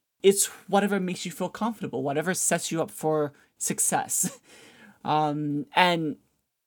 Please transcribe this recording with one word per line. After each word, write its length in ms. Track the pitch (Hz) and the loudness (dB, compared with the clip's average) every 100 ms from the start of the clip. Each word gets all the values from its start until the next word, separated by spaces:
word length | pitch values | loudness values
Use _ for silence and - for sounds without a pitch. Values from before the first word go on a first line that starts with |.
| _ _ | _ _
it's 220 | 190 196 - - - | 4 6 2 -4 -2
whatever 320 | 196 196 202 | 2 2 0
makes 260 | 180 180 180 | -2 -4 -8
you 60 | |
feel 180 | - 180 | -6 -6
comfortable, 520 | - 220 220 156 120 | -4 -4 -4 -6 -4
whatever 320 | 139 143 160 | -2 -2 0
sets 380 | 180 - 170 - | 0 0 0 0
you 100 | 165 | -2
up 100 | 127 | -2
for 420 | - 156 156 147 - _ - | -2 0 0 0 -4 _ -8
success. 840 | - - - 151 - - 180 - - | -4 -2 0 0 -2 -2 -4 -6 -18
<laughs> 40 | - - - - - - | -20 -20 -20 -20 -10 0
Um, 640 | 151 151 147 151 143 - | 2 2 0 -2 -2 -2
and 440 | - 180 170 156 - _ _ _ _ | 2 4 4 0 -6 _ _ _ _